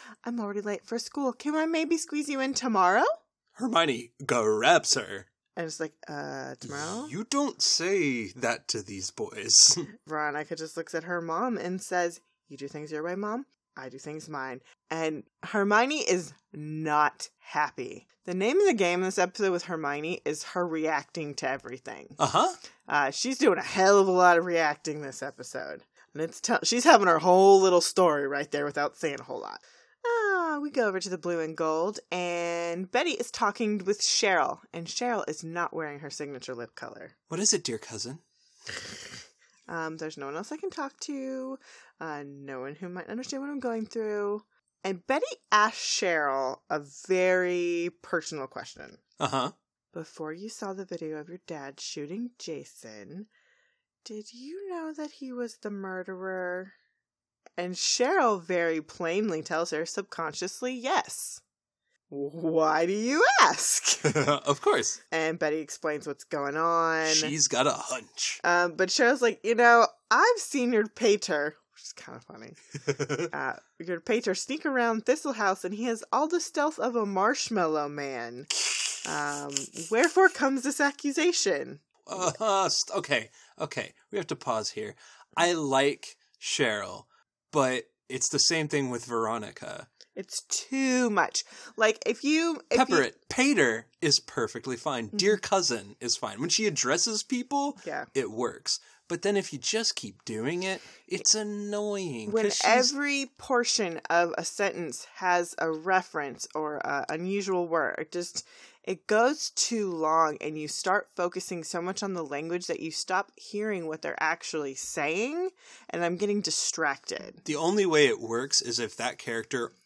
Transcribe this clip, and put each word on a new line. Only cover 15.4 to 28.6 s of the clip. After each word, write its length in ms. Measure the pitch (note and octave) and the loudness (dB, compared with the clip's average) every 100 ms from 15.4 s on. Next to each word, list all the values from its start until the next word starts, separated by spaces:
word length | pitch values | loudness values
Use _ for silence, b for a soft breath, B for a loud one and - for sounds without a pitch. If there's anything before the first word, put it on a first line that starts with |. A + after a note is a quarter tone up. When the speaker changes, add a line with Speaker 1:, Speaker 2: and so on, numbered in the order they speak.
Speaker 1:
Hermione 680 | - G#3+ G3+ G#3 C4 D4+ - | -4 0 4 4 4 0 0
is 240 | F3+ D3+ - _ | 0 -2 -14 _
not 760 | D3 D3+ D#3 D#3 D3+ D3 - - _ | -14 -10 -6 0 4 4 2 -10 _
happy. 680 | - D3+ D3+ - B2 - - _ - | -8 -4 -4 -4 -10 -12 -18 _ -8
The 80 | |
name 260 | F#3 G#3 E4+ | -2 2 4
of 80 | G4+ | 4
the 60 | |
game 260 | A#3+ F3 F3 | 4 2 2
in 60 | F#3 | 0
this 120 | F#3+ | 2
episode 340 | F3+ - G3 | 0 2 0
with 120 | F3 | 0
Hermione 580 | - E3 D3 C#3+ D#3+ F3+ - | -2 -4 -4 -4 -4 -4 -4
is 180 | D3+ | -6
her 240 | - F3+ F3 | -4 -2 -2
reacting 680 | D#3+ D#3 D3+ C#3+ - D3 C#3 | 0 0 0 -2 -8 -8 -6
to 140 | C3+ | -4
everything. 680 | C3+ B2 B2+ - G2+ - - | -4 -6 -12 -12 -14 -16 -2
Speaker 2:
Uh-huh. 340 | C#3+ E3+ D#4+ F4 B B - | 2 4 2 0 B B -2
Speaker 1:
Uh, 220 | D3 C#3 | 0 0
she's 260 | - B3 C4 | 0 -4 2
doing 200 | C#4 E3+ | 4 4
a 60 | |
hell 360 | - - F#3+ G3+ | 0 4 6 8
of 80 | F#3+ | 8
a 40 | |
lot 260 | F3+ F3+ E3+ | 8 8 8
of 80 | F3+ | 4
reacting 560 | E3+ D#3 D3 - D3+ | 2 2 0 -6 -6
this 220 | C#3+ C3 | -8 -8
episode. 600 | C#3+ C3+ B2+ C3 D2 D2 - b b | -10 -10 -10 -8 -8 -10 -16 b b
And 80 | C#3+ | -6
it's 180 | E3 - | -6 -4
tell-, 180 | - A#3 | 0 0
she's 200 | - A#3+ | 2 4
having 240 | D4+ B3 F#3+ | 10 10 10
her 120 | D#3+ | 6
whole 400 | F3 F#3 F#3+ G3 | 8 10 12 10
little 200 | F#3+ F3+ | 10 8
story 460 | - - F3+ D3 C3+ | 6 6 6 4 2
right 220 | C#3+ D3 | -2 -2
there 140 | C#3+ | -2